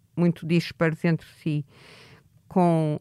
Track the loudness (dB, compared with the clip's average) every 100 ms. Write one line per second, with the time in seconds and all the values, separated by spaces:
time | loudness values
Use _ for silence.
0 | _ -2 0 0 -2 -2 -2 -2 -2 0
1 | -2 -2 -4 -10 -6 -4 -6 -14 -20 -20
2 | -20 -20 _ _ _ 0 2 2 0 -4